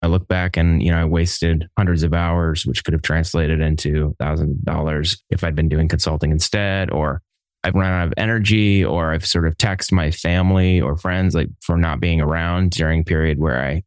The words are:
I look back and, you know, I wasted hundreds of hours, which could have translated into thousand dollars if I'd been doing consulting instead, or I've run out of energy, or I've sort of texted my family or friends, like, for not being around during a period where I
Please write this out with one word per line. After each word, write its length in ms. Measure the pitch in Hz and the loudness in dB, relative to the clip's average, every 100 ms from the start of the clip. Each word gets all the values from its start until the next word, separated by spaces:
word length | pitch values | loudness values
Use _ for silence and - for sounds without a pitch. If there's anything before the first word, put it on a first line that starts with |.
I 60 | 85 | 0
look 200 | 90 - | -2 -2
back 280 | 90 90 87 | -2 -2 0
and, 280 | 85 82 | 2 2
you 80 | - | 2
know, 60 | 82 | 2
I 40 | 80 | 2
wasted 600 | 82 85 - 85 82 82 - | 0 0 -2 0 0 -2 -2
hundreds 260 | 95 85 | 0 2
of 100 | 80 | 0
hours, 520 | 85 85 87 82 78 - | 0 0 0 0 -2 -4
which 180 | 64 | -6
could 100 | - | -2
have 80 | 78 | -2
translated 580 | - 78 82 82 78 78 | 0 -2 0 0 0 0
into 560 | 78 78 73 76 76 - | 0 0 0 0 -2 -2
thousand 440 | 71 78 76 71 | -2 0 -2 -2
dollars 580 | - 80 76 76 80 - _ | -2 -2 -2 -2 -2 -6 _
if 140 | 92 | -2
I'd 120 | 85 76 | -2 0
been 120 | 80 | 0
doing 180 | 78 80 | 2 0
consulting 440 | 78 - 78 76 | 0 -2 -2 0
instead, 580 | 78 - 104 101 95 92 | 0 0 -2 0 -2 -2
or 300 | - 76 69 _ _ _ _ | -2 -2 -4 _ _ _ _
I've 100 | 82 | -2
run 180 | 87 92 | 0 2
out 160 | 92 85 | 0 0
of 60 | - | -2
energy, 680 | 110 113 104 107 104 98 87 | -2 0 2 2 4 4 2
or 260 | 80 80 | 0 0
I've 120 | 80 80 | -2 -2
sort 220 | 87 82 | 0 0
of 100 | 80 | 0
texted 340 | 110 92 - | -2 -2 0
my 180 | 95 78 | 0 0
family 680 | 82 82 87 92 95 92 92 | -2 0 2 2 4 4 2
or 160 | 65 76 | 0 -2
friends, 380 | 92 92 92 | -2 0 0
like, 160 | 82 76 - | 0 -2 -6
for 140 | - 85 | -2 0
not 220 | 82 73 | 0 0
being 220 | 87 82 | 0 0
around 500 | 76 80 85 87 92 | 0 0 0 0 0
during 300 | 85 80 80 | 0 0 0
a 40 | 80 | 0
period 340 | 82 80 73 | 0 0 0
where 200 | 78 64 | 0 0
I 200 | 67 76 | -2 -4